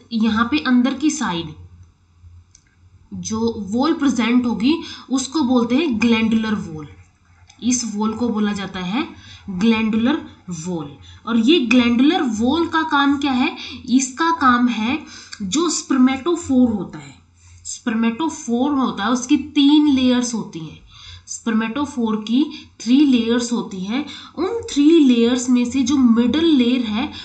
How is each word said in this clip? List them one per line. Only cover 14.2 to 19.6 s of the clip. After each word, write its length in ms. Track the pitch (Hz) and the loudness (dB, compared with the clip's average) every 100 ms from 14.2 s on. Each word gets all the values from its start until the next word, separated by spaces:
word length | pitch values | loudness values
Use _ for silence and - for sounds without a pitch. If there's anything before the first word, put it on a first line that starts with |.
| - - | -2 2
काम 280 | 269 240 240 | 2 2 0
है 300 | 208 220 311 - - - - | 0 -4 -4 -8 -20 -20 -10
जो 260 | 196 262 339 | -4 -2 -2
spermatophore 1040 | - - 262 254 262 349 349 - 254 247 | -2 -2 2 4 2 -2 -2 0 2 2
होता 260 | 208 165 151 | 0 -8 -12
है, 200 | - - _ _ - - | -18 -20 _ _ -20 -20
spermatophore 1080 | - - 247 220 233 226 330 - - 240 285 | -16 -10 -6 -2 -2 -2 -6 -6 -4 -2 0
होता 320 | 277 226 180 | 0 -2 -2
है 60 | 208 | -2
उसकी 260 | 247 - 294 | -2 0 -2
तीन 520 | - 294 | 0 2